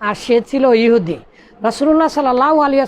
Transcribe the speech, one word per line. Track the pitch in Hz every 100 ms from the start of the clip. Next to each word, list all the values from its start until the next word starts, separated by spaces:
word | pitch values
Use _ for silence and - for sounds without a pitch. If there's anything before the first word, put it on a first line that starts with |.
আর | 208
সে | 208 - 233
ছিল | - 277
ইহুদি। | 262 226 226 233 170 143 - _ _ -
রাসূলুল্লাহ | 220 226 285 311 320
সাল্লাল্লাহু | 302 269 247 277 311
আলাইহি | 285 269